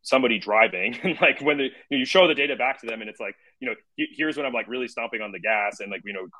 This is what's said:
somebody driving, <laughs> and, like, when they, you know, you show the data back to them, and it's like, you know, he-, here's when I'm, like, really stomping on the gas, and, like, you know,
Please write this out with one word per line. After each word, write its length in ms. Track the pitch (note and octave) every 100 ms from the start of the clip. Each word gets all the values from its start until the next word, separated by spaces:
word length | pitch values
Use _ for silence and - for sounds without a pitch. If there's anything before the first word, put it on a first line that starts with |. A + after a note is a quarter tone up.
somebody 360 | - C3 B2+ A2
driving, 580 | G2+ G#2+ A2 F#2 F2+ -
<laughs> 20 |
and, 180 | F#3+ D#3
like, 200 | E3 C3+
when 160 | C#3+ D3
they, 60 |
you 60 | C3+ - -
know, 80 | C#3
you 60 | B2+
show 200 | F#3+ F3+
the 60 |
data 200 | C#3 C#3+ B2
back 240 | B2 C3
to 60 | A#2
them, 140 | A2+
and 100 | G#2+
it's 100 | G#2
like, 140 | G#2 - _ -
you 80 | B2+
know, 60 | - _ -
he-, 100 | D#3 C#3
here's 200 | D#3 D3
when 100 | C#3
I'm, 60 |
like, 160 | A#2+ A2
really 180 | B2 B2
stomping 320 | - A#2 A#2
on 120 | G#2+
the 80 | F#2+
gas, 400 | G#2+ G#2+ G#2 G2+
and, 100 | G2+
like, 120 | F#2+
you 80 | G2+
know, 120 | G2 F2+ -